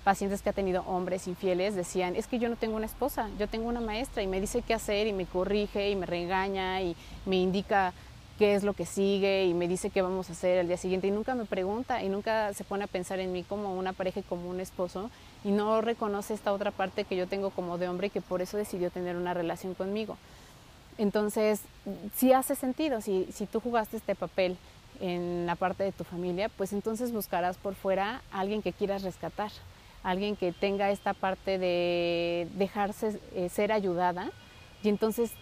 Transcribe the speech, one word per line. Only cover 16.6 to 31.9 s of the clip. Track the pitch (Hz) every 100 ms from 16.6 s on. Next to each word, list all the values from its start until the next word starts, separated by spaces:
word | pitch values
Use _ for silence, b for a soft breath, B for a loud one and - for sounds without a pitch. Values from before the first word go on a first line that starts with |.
| 202
parte | - 190 202
que | 202 185
yo | 180
tengo | 196 196
como | - 175 175
de | 180
hombre | 180 196
y |
que | 208
por | - 180
eso | 185 208
decidió | 208 190 175
tener | 185 175 175
una | 180 175
relación | 165 170 190 175
conmigo". | 190 208 214 - B B B B B - - -
Entonces, | 208 214 208 214 214 208 - - - 185 196 -
sí | 254
hace | 262 254 277
sentido, | 254 254 311 233
si, | 214 190 185
si | - 202
tú | 226
jugaste | 240 233 214 226
este | - 196
papel | 175 - 185 180 B B - -
en | 185 175 175 175 175
la | 175
parte | 185 185
de | 196
tu | 180
familia, | 170 175 180 175 214
pues | - 196
entonces | 202 208 220 247
buscarás | 226 196 180 180 185
por | 202 196
fuera | 196 185 202 262 -
a | 196
alguien | 190 214
que | 185
quieras | 175 202 196
rescatar, | 190 - 165 - 208 - - B B B
alguien | 190 185 208 208
que | 180
tenga | 170 202 196 202
esta | 202 -
parte | 196 190 190 - 190
de | 180 175 175